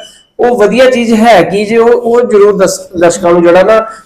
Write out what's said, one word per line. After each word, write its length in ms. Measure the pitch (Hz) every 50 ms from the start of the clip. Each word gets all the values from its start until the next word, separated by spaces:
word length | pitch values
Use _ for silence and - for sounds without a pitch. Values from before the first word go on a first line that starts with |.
| - - _ _ _ _ _ -
ਉਹ 180 | - 240 - 190
ਵਧੀਆ 280 | 208 202 196 240 262
ਚੀਜ਼ 280 | 254 254 240 240 220 233
ਹੈ 280 | 214 220 240 226 185
ਕੀ 240 | 170 165 175 202 214
ਜੇ? 120 | 202 220 233
ਉਹ, 240 | 226 233 240 240
ਉਹ 200 | 240 233 233 240
ਜ਼ਰੂਰ 420 | 240 - 214 202 202 208 202 180 190
ਦਸ-, 360 | 170 - - - - - 170
ਦਰਸ਼ਕਾਂ 320 | 175 170 170 - - 175
ਨੂੰ 120 | 175 175 170
ਜਿਹੜਾ 200 | 170 170 180 185
ਨਾ, 240 | 208 220 220 220 - - - -